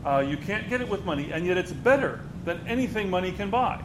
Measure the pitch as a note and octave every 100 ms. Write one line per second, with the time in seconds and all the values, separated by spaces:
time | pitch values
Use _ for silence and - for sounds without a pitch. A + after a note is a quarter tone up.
0 | C#3+ C#3 C#3 C#3+ - G#3+ A3 B3 B3 G3+
1 | F3+ D3+ D#3 D#3+ F3 F3+ F3+ D3+ A#3 C4+
2 | D3+ A2+ - - E3+ F3 - A#3+ B3+ A3
3 | G3 F3+ F#3 F#3 G3+ A#3 A#3 -